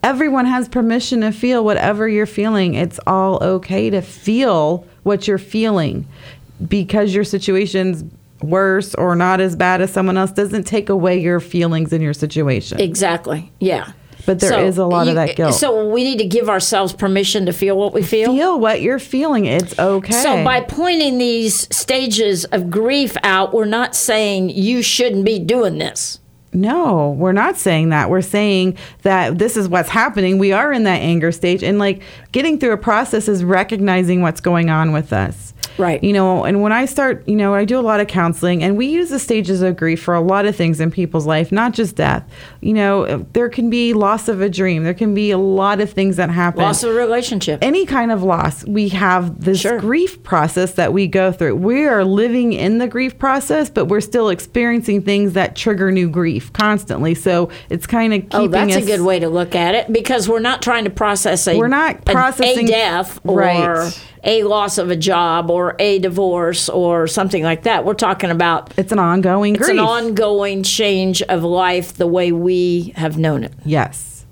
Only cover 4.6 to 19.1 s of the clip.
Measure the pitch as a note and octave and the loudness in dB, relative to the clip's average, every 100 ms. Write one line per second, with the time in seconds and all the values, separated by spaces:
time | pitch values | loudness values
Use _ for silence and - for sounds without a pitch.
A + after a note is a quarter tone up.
4.6 | D3+ F3 - - - G3+ G3 F#3+ - A3 | 2 -2 -6 -6 -2 0 0 -4 -2 -2
5.6 | A3 G3+ D3 - C#3 - - - - - | 0 0 0 -4 -10 -16 -20 -20 -20 -12
6.6 | - G3+ F#3+ G#3+ G#3 F#3+ G#3 G3 G3 F#3+ | -4 -2 0 0 2 0 0 -2 0 0
7.6 | G3+ F#3+ F#3 E3 D#3+ - - - D3 F3+ | 0 -2 -2 -4 -10 -18 -20 -10 -2 0
8.6 | G3 F#3+ G3 - F3+ F3 F3+ F#3 F#3+ E3 | 2 0 -2 -2 0 2 2 2 0 0
9.6 | F3+ F#3 F#3+ F#3+ F#3+ F#3 F#3+ G3 G3+ G#3 | 0 2 0 0 0 0 0 0 -2 -2
10.6 | - G#3+ G#3 G3 F3+ F3+ E3+ F3 E3+ F3 | -2 -4 0 0 2 2 0 0 -2 -2
11.6 | E3+ D#3+ D#3 E3 D#3 C#3+ D3+ D3+ D3 A#2+ | 0 0 0 0 -2 -2 -4 0 0 0
12.6 | - - F3+ D#3+ F#3+ E3+ - D3+ E3+ - | -4 -2 -2 0 0 -2 -4 -8 -8 -4
13.6 | F#3+ D3 - - - - - F#3+ G3 G3 | -2 -2 -6 -16 -20 -8 -2 0 2 2
14.6 | F#3+ F3+ F3+ F3 E3+ E3 D#3+ - D#3+ - | 2 2 2 2 2 2 0 0 0 2
15.6 | D4 A3 G#3+ A3+ B3+ B3 G3+ A3 A3+ G3 | 0 0 0 0 0 0 0 0 2 0
16.6 | - G3+ F#3+ - G3+ F#3+ G3 - F#3 F3 | 0 0 0 -2 0 0 0 0 -2 0
17.6 | G3 G3 G3+ - E3+ A3 A3+ C4 F4 E4+ | 0 2 0 0 0 0 2 2 2 2
18.6 | A3 A3 F#3+ C4 - | 0 0 0 -2 -2